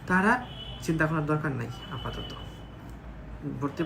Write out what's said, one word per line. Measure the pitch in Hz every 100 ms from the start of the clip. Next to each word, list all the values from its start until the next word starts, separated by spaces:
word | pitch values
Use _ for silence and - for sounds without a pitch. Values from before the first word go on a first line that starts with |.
| -
তারা | 185 202 247 - - - - -
চিন্তা | 160 156
করার | 160 151
দরকার | 151 151 123
নাই | 117 - - 131
আপাতত, | 120 - - - - - - - - - - - - - 147 135
ভর্তি | 139 -